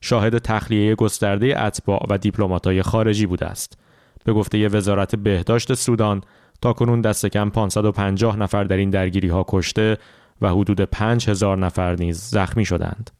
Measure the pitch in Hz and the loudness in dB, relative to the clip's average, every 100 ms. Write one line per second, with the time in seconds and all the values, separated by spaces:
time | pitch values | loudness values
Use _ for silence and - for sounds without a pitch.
0 | - 120 107 113 - 110 - 107 107 107 | -2 0 2 0 0 -4 0 2 2 2
1 | 110 - 104 101 123 - 107 - - 98 | 0 0 -2 0 0 0 -2 -4 -4 -2
2 | - 98 104 104 98 90 95 92 92 113 | -2 -2 0 0 0 0 0 0 0 0
3 | 110 104 104 87 87 87 - - _ _ | 2 2 0 -2 -6 -8 -14 -16 _ _
4 | _ - - 107 101 110 107 104 98 98 | _ -8 -2 0 0 2 2 2 2 0
5 | 95 104 104 92 - 117 - 131 - 117 | 0 -2 0 0 2 0 0 -2 0 0
6 | 107 98 - _ _ - 123 117 120 117 | 2 -2 -6 _ _ -4 -2 0 2 2
7 | 110 101 101 104 104 113 101 104 104 101 | 0 0 -2 0 0 0 -2 0 0 0
8 | 98 95 113 104 101 101 98 95 98 95 | 0 2 0 0 -2 0 0 0 2 0
9 | 92 95 92 87 92 95 85 - 107 107 | 0 0 0 0 0 0 0 0 2 0
10 | - - _ - 104 90 101 98 95 - | -6 -20 _ -4 0 2 2 0 -2 -2
11 | 110 120 120 98 101 95 90 90 90 87 | 0 0 0 0 0 2 0 0 -2 0
12 | 85 85 104 104 92 113 104 85 87 90 | -2 -4 -4 -2 0 0 0 0 -2 -6
13 | 110 | -12